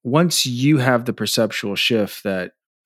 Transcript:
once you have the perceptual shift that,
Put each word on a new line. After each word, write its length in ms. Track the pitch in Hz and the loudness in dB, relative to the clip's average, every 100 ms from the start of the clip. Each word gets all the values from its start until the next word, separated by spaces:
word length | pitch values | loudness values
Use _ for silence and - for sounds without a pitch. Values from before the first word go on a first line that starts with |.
once 420 | 120 139 175 - 135 | 0 2 2 0 -2
you 320 | 123 135 151 | 0 2 4
have 260 | 131 123 | 4 2
the 80 | 120 | 0
perceptual 640 | 104 107 - 110 - 107 95 | -4 -2 0 0 -2 -6 -4
shift 460 | - 117 101 - | 0 0 0 -4
that, 300 | 104 95 90 - _ _ | -4 -4 -6 -12 _ _